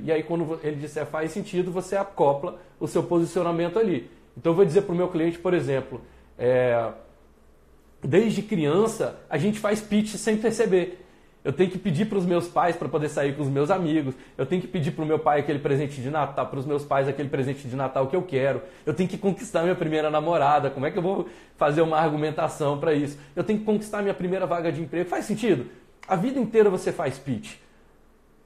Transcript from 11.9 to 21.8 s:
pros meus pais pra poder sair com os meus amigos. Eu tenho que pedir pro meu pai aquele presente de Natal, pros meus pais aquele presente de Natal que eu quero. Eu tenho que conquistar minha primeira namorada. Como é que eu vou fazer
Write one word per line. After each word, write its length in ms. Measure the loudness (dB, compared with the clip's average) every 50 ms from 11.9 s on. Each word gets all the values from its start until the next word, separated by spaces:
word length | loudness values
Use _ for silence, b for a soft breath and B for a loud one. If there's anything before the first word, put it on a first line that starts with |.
| 0 0 0
pros 200 | 0 0 0 0
meus 220 | 2 0 0 0
pais 300 | 0 0 0 2 2 0
pra 120 | -2 -4 -4
poder 200 | -2 -2 -2 -2
sair 260 | -2 -2 -2 -2 -2
com 80 | -2 -2
os 60 | 0
meus 200 | 0 0 2 2
amigos. 460 | 2 0 2 2 0 0 0 -2 -6 B B B B -6
Eu 80 | -4
tenho 160 | -2 -2 -2 -2
que 60 | -4
pedir 240 | -4 -2 -2 -2 -4
pro 120 | -4 -2
meu 140 | 0 0 2
pai 220 | 2 2 2 2
aquele 180 | 2 0 -2 -2
presente 420 | 0 0 0 0 0 -2 -6 -8
de 80 | -6 -4
Natal, 380 | -2 -2 -2 -2 -2 -4 -6
pros 180 | -4 -6 -6 -4
meus 200 | -4 -4 -4 -2
pais 240 | 0 0 0 0 0
aquele 200 | -2 -4 -4 -4
presente 380 | -2 -2 -2 -2 -4 -6 -8
de 80 | -8 -4
Natal 320 | -4 -4 -2 0 0 0
que 80 | 0 0
eu 80 | -2 -2
quero. 400 | -2 0 0 0 0 0 -2 B B B B B
Eu 80 | -4 -2
tenho 140 | 0 -2 -2
que 100 | -2 -2
conquistar 440 | -2 -2 -2 -2 -4 -4 -2 0 2
minha 120 | 2 0
primeira 340 | 0 0 0 0 0 0 2
namorada. 640 | 0 0 0 2 2 4 4 4 4 4 2 0
Como 160 | -2 -2 -2
é 40 | -2 -2
que 60 | 0
eu 40 | 0
vou 240 | 0 0 -2 -4 B B B B B B
fazer 260 | 0 0 2 4 4